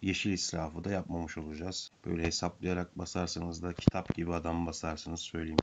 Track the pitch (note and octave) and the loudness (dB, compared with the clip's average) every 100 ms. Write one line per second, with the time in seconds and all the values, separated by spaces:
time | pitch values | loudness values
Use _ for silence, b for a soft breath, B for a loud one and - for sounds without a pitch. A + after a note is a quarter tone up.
0 | F#2+ F2+ G#2+ F#2 - E2+ D#2+ E2 F#2 G2 | 0 2 2 2 0 0 -2 -2 0 0
1 | F2 F2 D#2 - D#2 D2+ F2+ F#2 - _ | 0 -2 -2 -4 -6 -4 -4 -4 -8 _
2 | - E2+ E2 - F2 - F2+ F2+ F2+ - | -2 2 2 2 0 0 0 0 0 -4
3 | F2+ F#2 F2 F2 E2+ E2+ F2 E2+ - F#2+ | -4 0 0 0 -4 -2 -4 4 4 4
4 | F2+ - E2+ E2+ E2 E2+ E2+ E2 E2 D#2 | -2 -2 0 0 2 0 0 -2 -4 -4
5 | - E2 - E2+ D#2+ D#2 | -4 -6 -4 -4 -2 2